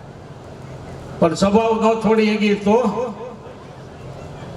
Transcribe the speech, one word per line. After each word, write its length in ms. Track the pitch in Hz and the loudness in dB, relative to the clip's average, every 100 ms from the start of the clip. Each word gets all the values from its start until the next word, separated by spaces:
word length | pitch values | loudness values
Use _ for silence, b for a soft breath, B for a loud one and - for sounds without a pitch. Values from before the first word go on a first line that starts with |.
| - - - - - - - - - - - - | -18 -16 -16 -16 -16 -16 -14 -14 -14 -14 -10 0
પણ 140 | 165 | 2
સ્વભાવ 520 | 160 196 208 226 214 220 | 4 4 6 4 4 4
ન 240 | 226 196 | 4 4
છોડી 260 | 220 214 208 | 4 4 4
શકીએ 180 | 208 | 2
તો? 600 | 202 202 226 220 156 240 - - - - - - - - - - - - - - | 2 4 4 4 0 -4 -6 -12 -12 -16 -16 -16 -16 -16 -14 -14 -14 -14 -12 -12